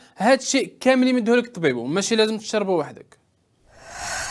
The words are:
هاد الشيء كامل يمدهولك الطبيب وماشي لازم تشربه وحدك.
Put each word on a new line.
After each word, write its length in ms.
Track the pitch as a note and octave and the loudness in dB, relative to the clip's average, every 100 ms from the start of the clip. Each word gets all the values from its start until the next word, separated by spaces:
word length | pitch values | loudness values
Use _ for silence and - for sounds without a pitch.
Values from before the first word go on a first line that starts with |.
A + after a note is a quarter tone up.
| - - | -18 -2
هاد 220 | G#3+ C4 | 2 2
الشيء 380 | - C4+ F3 - | 2 -2 -2 -2
كامل 280 | B3+ C4 B3+ | 2 4 4
يمدهولك 380 | B3+ A3 A#3+ A#3+ | 2 2 2 0
الطبيب 300 | F3+ D#3 A#2+ | 0 0 0
وماشي 400 | B2 F#3 F#3+ A3 | -2 -2 0 0
لازم 220 | A3 G#3+ | 0 -2
تشربه 340 | - G#3+ F#3+ | -4 -2 0
وحدك. 460 | E3+ C#3 - - - _ _ _ _ _ - - - - - - | -2 -2 -10 -20 -20 _ _ _ _ _ -20 -20 -12 -10 -8 -8